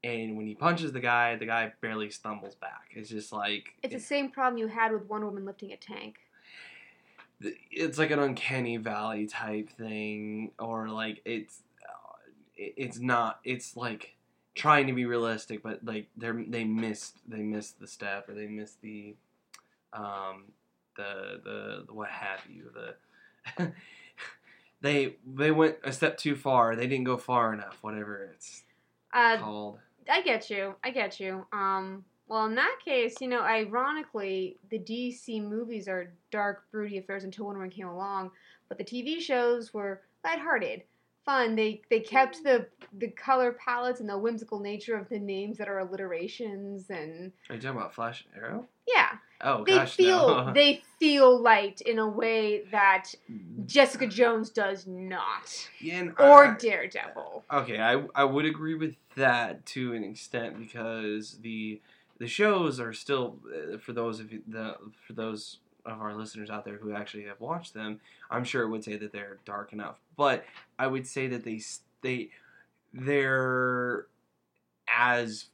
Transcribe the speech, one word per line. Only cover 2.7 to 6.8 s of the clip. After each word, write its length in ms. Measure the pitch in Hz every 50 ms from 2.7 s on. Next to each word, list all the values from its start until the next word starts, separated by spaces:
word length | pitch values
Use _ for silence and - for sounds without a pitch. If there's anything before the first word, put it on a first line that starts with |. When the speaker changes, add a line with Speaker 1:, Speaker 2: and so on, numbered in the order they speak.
| - - - _
Speaker 1:
It's 180 | - 113 107 107
just 220 | 113 107 104 - 110
like, 400 | 107 101 104 104 101 - - - _ -
Speaker 2:
It's 80 | 254
the 60 | -
Speaker 1:
it 60 | 254 220
Speaker 2:
same 260 | - 285 285 277 262
problem 280 | - 277 262 254 247
you 100 | 233 220
had 240 | 220 220 226 226 220
with 120 | 220 208 202
Wonder 200 | 196 214 214 214
Woman 180 | 208 196 202 196
lifting 260 | 190 196 - 208 196
a 60 | 202
tank. 400 | - - - 208 196 214 214 214 - _ _ _ _ _ - - - - - - -